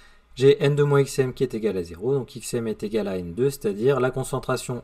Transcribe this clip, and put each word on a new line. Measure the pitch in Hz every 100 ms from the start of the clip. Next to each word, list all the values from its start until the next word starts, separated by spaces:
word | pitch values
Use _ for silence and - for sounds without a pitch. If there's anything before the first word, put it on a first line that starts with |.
| - - _
J'ai | - 139 143
N | 143 147
deux |
moins | 143 139
X | 135 -
M | 131
qui | 123
est | 131
égal | 113 107 92
à |
zéro, | 85 85 117
donc | 139 113 110
X | - 120
M | 113
est | 107
égal | 107 110 101
à | 92
N | 87
deux, | 87 135
c'est-à-dire | 139 110 98 123 135
la | 127
concentration | 131 123 131 - - - 120